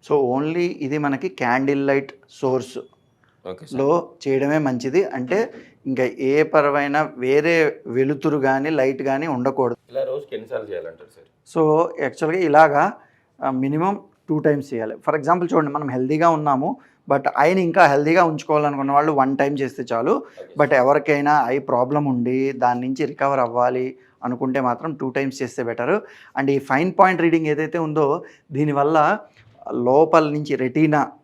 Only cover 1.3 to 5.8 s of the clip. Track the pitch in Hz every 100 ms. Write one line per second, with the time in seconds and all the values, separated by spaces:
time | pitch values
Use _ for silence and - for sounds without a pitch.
1.3 | - 127 123 139 139 139 139 135 - _
2.3 | - 135 127 117 120 - _ _ _ _
3.3 | _ 90 92 151 135 139 170 170 - 139
4.3 | 135 139 156 143 123 127 156 196 135 127
5.3 | 185 233 - - _